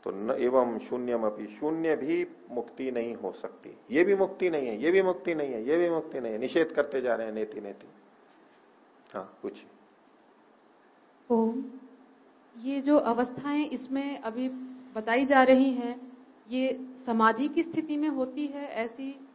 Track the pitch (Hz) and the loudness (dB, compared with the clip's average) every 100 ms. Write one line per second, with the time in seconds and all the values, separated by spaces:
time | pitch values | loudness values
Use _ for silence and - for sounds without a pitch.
0 | 101 95 110 131 120 131 123 110 - 123 | -6 -6 -4 0 4 4 2 -2 -4 -6
1 | 123 120 107 107 104 - 151 160 160 143 | -2 0 0 -4 -12 -6 -4 -2 0 0
2 | 131 170 175 - - 123 117 - 131 120 | 0 -2 -4 -10 -10 -10 -8 -8 -4 -2
3 | 117 107 98 - - - - - - 127 | -4 -4 -8 -8 -12 -14 -20 -20 -2 2
4 | 180 196 185 - 185 160 127 107 147 185 | 4 4 2 0 -2 0 -2 -2 2 4
5 | 185 180 - 160 143 120 113 165 175 165 | 2 0 -2 -2 -2 -4 0 2 2 0
6 | 151 139 117 107 127 175 165 160 143 135 | -4 -8 -6 -4 0 2 2 2 0 0
7 | 123 113 113 107 110 104 101 101 - - | 0 -2 -2 -4 -6 -6 -12 -14 -20 -20
8 | _ _ _ _ _ _ _ _ _ _ | _ _ _ _ _ _ _ _ _ _
9 | _ - 98 - 104 - - - _ _ | _ -12 -12 -10 -12 -12 -20 -20 _ _
10 | _ _ _ _ _ _ _ _ _ _ | _ _ _ _ _ _ _ _ _ _
11 | _ _ _ 233 226 247 269 - - - | _ _ _ 2 2 0 -8 -14 -20 -20
12 | - _ _ _ _ 240 247 277 269 294 | -20 _ _ _ _ -10 -6 -2 4 4
13 | - 233 254 - 285 294 302 254 - 269 | 4 0 0 -2 -2 -2 -2 -4 -4 -4
14 | 277 285 226 226 262 262 - - - 220 | -4 -6 -6 -4 -4 -6 -12 -14 -12 -8
15 | 220 240 269 277 262 262 269 247 240 247 | 0 2 6 8 10 8 8 2 -2 -6
16 | - - - - - 254 262 - - - | -12 -20 -20 -20 -6 -2 -2 -2 -8 -12
17 | - 226 220 226 294 302 320 - 311 294 | -2 4 4 4 0 0 0 -2 -2 -2
18 | 302 269 254 254 294 285 285 - 233 233 | 0 0 -4 -4 -6 -6 -8 -4 -6 -6
19 | 269 277 - | -10 -12 -18